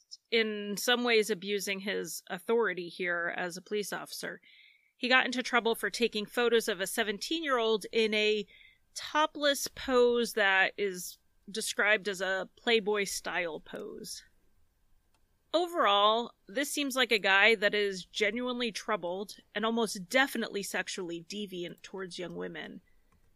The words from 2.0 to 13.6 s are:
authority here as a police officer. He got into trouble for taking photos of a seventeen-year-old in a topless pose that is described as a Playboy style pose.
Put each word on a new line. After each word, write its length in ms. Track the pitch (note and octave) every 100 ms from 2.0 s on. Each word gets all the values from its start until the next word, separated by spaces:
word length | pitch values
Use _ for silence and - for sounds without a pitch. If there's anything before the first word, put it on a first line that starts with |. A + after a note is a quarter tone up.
| F3 - -
authority 580 | F#3 - A#3 G#3 F3+ F3
here 460 | - F3+ F3 E3+ -
as 220 | F3+ F3
a 40 |
police 280 | - G#3 G3
officer. 500 | E3+ D3+ - - F3+ _ - - _ _ _
He 140 | B3
got 160 | B3+ B3
into 160 | B3
trouble 320 | A#3+ A#3+ A3
for 160 | A3+ G#3
taking 360 | - A#3 G#3+ G3+
photos 420 | - A#3+ A3+ A3+
of 140 | G#3
a 60 | F#3+
seventeen-year-old 1000 | - G#3+ G3+ - E4 D#4 B3+ A3+ A3 -
in 220 | A#3 A3
a 320 | G#3+ G#3+ G#3+ G3+ - - _ _
topless 760 | - - D4+ D#4 D#4 D4 C#4 -
pose 680 | - - B3 B3 A#3+ A3+
that 400 | - G3 F#3+ F#3+ -
is 400 | G3+ F3+ - - _ _ -
described 560 | G#3 - - G#3 G#3+ F#3+
as 140 | F#3
a 260 | F#3+ F#3+ F3+ _
Playboy 460 | B3 A3+ G3 G#3
style 560 | F#3+ - - E3+ F3
pose. 640 | D#3+